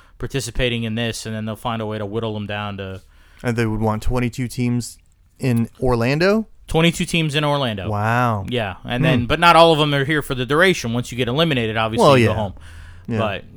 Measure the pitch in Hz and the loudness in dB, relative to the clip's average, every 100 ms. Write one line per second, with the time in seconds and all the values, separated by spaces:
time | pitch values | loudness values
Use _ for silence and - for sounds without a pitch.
0 | - - 123 139 120 113 127 117 117 110 | -20 -12 -8 -6 -6 -2 -2 -2 -4 -4
1 | 117 107 110 110 107 107 123 113 107 107 | -4 -6 -8 -8 -8 -8 -6 -6 -6 -6
2 | 104 110 113 107 104 104 104 98 95 95 | -6 -6 -6 -6 -6 -8 -8 -8 -10 -12
3 | - - - - 127 113 113 110 110 107 | -16 -20 -20 -8 -4 0 0 0 0 0
4 | - 123 123 - 123 - 123 120 120 - | 0 0 0 -4 -8 -2 0 0 -4 -12
5 | _ _ _ - 131 117 117 - 131 120 | _ _ _ -6 0 0 0 -2 0 2
6 | 117 147 185 214 214 - - 165 170 170 | 2 2 4 2 0 -10 -4 2 4 2
7 | 180 170 156 143 147 143 131 101 90 104 | -2 0 0 0 0 0 -2 -4 -4 -2
8 | 107 120 123 107 95 120 104 90 123 120 | 0 2 2 0 -2 -4 -4 -8 -6 0
9 | 135 123 120 156 170 160 165 156 151 143 | 2 2 0 2 6 8 8 6 2 0
10 | 135 156 - 127 120 147 185 175 120 117 | 0 -2 -2 -4 -2 2 2 2 -2 -4
11 | 117 120 120 135 170 131 110 110 113 113 | -4 -4 -2 0 0 0 -2 -2 -2 4
12 | 156 135 110 107 101 - - - - - | 6 6 6 2 -4 -8 -18 -18 -18 -16
13 | - 113 107 95 - | -6 -2 -2 -4 -10